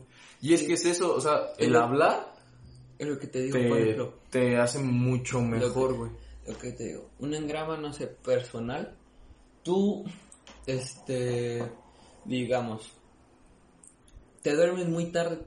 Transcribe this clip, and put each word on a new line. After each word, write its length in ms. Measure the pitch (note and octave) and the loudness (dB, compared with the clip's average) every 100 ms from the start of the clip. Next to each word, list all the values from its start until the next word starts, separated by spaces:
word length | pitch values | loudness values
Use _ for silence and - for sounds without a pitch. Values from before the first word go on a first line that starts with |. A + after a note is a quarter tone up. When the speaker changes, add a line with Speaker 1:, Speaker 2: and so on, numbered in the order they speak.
| - - - - | -14 -20 -20 -4
Speaker 1:
Y 120 | C3+ | 4
es 80 | E3 | 4
Speaker 2:
Sí. 60 | D3+ | 4
Speaker 1:
que 60 | |
es 120 | E3 E3 | 2 2
eso, 280 | F3 F3+ C3 | 2 2 2
o 60 | |
sea, 300 | D3+ D3+ - - | 2 2 0 0
Speaker 2:
Es 100 | B2 | 4
Speaker 1:
el 60 | |
Speaker 2:
lo, 80 | A#2+ | 4
Speaker 1:
hablar 520 | A#2+ C3+ F3+ - - - - - - - - - | 4 4 4 2 -4 -14 -20 -20 -20 -20 -18 -8
Speaker 2:
es 100 | D3 | -6
lo 100 | C#3 | -6
que 80 | C3+ | -6
te 140 | C3 | -4
digo, 140 | C3 C3+ | 0 2
Speaker 1:
te, 120 | A#2+ | 4
Speaker 2:
por 80 | A#2 | 4
ejemplo. 340 | A2 A2 A#2+ - - | 2 2 -4 -8 -4
Speaker 1:
te 280 | B2+ B2 A#2+ | 2 4 4
hace 220 | A#2+ C#3 | 2 2
mucho 580 | C3+ B2 B2 B2 B2 C3 | 0 2 2 0 0 0
Speaker 2:
Lo 40 | |
que, 60 | A#2 A#2 | 0 2
Speaker 1:
mejor, 340 | B2 C3 C3 | 2 2 0
güey. 180 | A#2+ A#2 - - - - | 0 -6 -10 -18 -16 -14
Speaker 2:
lo 100 | A2 | -10
que 140 | B2 | -10
te 140 | B2 A2 | -8 -8
digo, 220 | D#2 - - | -10 -14 -10
un 140 | C#3 D3+ | -6 -4
engrama, 420 | D3+ D3+ D#3 D#3 | -4 -6 -6 -6
no 160 | D3 | -8
sé, 140 | C3+ C3 | -8 -10
personal. 880 | - - B2+ B2 A#2 A#2 C#3+ G3+ - - - - - - _ | -8 0 0 0 -6 -6 -6 -8 -12 -20 -20 -20 -20 -20 _
Tú, 400 | E3 F#3+ G3+ - - - - - - - - | 0 2 2 0 -6 -14 -20 -20 -20 -12 -6
este, 960 | C3 - - - B2+ B2 A#2+ A#2+ A#2+ A#2 - - - - - - | -4 -6 -12 -6 -2 0 -2 -2 -4 -6 -10 -20 -20 -20 -16 -6
digamos, 640 | B2+ B2 B2 A#2 A2 - - _ _ _ _ _ _ _ _ - _ _ - - _ | -2 0 0 -2 -6 -12 -20 _ _ _ _ _ _ _ _ -20 _ _ -20 -20 _
te 140 | D#3 D3 | 0 4
duermes 320 | F3 F3+ E3+ | 4 2 -2
muy 220 | E3 E3+ | -2 -2
tarde 280 | E3+ E3+ D#3+ | -2 -2 -4